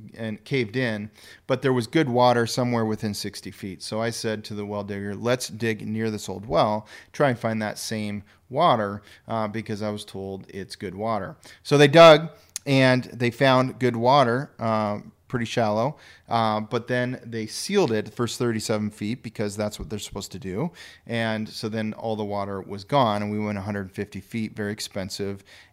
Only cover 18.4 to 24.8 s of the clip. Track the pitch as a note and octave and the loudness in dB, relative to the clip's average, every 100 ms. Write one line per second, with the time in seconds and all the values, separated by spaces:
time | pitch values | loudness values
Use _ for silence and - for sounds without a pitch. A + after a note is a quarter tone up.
18.4 | B2 A2 - A2 G#2+ - G#2 A#2+ A#2+ - | 0 0 -2 -2 -2 -4 -6 -6 -8 -6
19.4 | G#2 G2+ G#2 - F#2+ G#2+ - G#2+ G2 F#2+ | -6 -4 -6 -6 -10 -10 -10 -10 -12 -10
20.4 | F#2+ F2+ E3+ - - - - A#2 A2+ A2 | -8 -6 -6 -8 -18 -20 -8 -4 -2 -4
21.4 | G#2+ - A2+ A2 A2 G#2+ A2+ G#2+ G#2 G2+ | -6 -8 -6 -4 -6 -6 -6 -4 -4 -4
22.4 | G2 G2 F2 G2+ F#2+ C#3+ A#2 G#2 G#2 G#2 | -4 -6 -8 -12 0 2 4 2 -2 -2
23.4 | G#2+ G#2 G2 G2+ F#2+ - G2 F#2+ - A#2 | -4 -4 -6 -6 -6 -8 -8 -8 -8 -6
24.4 | A2 - G#2 G#2+ | -6 -6 -6 -6